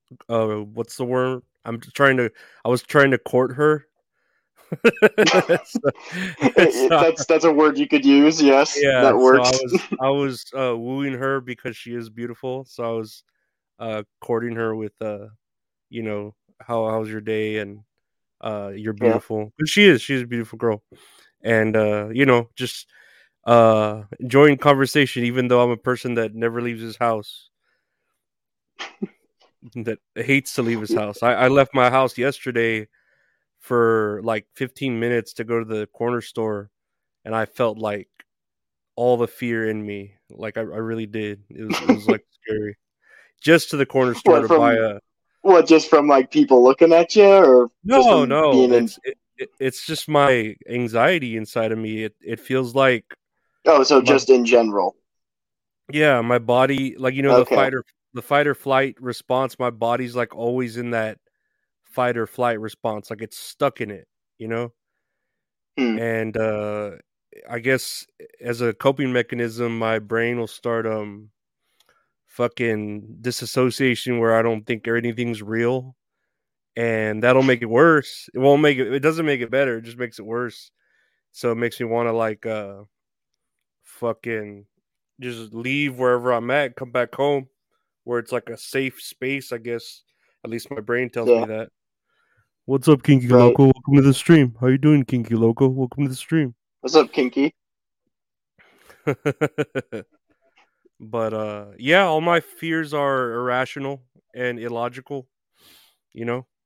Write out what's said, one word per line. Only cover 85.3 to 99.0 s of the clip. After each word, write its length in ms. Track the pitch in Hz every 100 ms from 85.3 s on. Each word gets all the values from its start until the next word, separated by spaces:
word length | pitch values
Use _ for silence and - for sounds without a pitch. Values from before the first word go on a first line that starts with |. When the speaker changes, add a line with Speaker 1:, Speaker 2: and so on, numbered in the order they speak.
| 117 110
Speaker 1:
leave 440 | 113 123 139 147 123
wherever 340 | 127 123 123
I'm 180 | 120 117
at, 240 | 139 135 -
come 140 | 127
back 240 | 123 120 -
home, 340 | 143 143 131 _ _ _ _ _ -
where 140 | 120
it's, 120 | 113
like, 160 | 123 -
a 80 | 113
safe 440 | - 135 131 -
space, 500 | - - 127 139 127
I 60 | 120
guess. 440 | 113 117 - - _ _ _ _ 113
At 60 |
least 200 | 113 -
my 100 | 135
brain 280 | 107 120 127
tells 240 | 120 117 117
me 0 |
Speaker 2:
Yeah. 100 | 110
Speaker 1:
that. 240 | 110 110 _ _ _ _ _ _ _ _ _ -
"What's 220 | 135 147
up, 160 | 143
Kinky 260 | - 135 123
Speaker 2:
Right. 80 | 123
Speaker 1:
Loco? 280 | 120 - 135
Welcome 300 | - - 139
to 60 |
the 120 | 139
stream. 420 | 131 - 165 127 113
How 60 | 127
you 100 | 131
doing, 280 | 147 151 123
Kinky 300 | 123 110 113
Loco? 320 | 113 113 131
Welcome 340 | 131 127 131 139
to 40 |
the 60 | 131
stream." 400 | - 160 135 117 _ _
Speaker 2:
What's 140 | 131 156
up, 160 | 131
Kinky? 420 | - 127 135 143 - _ _ _ _ _ _ _ _ _ _ _ _ _ _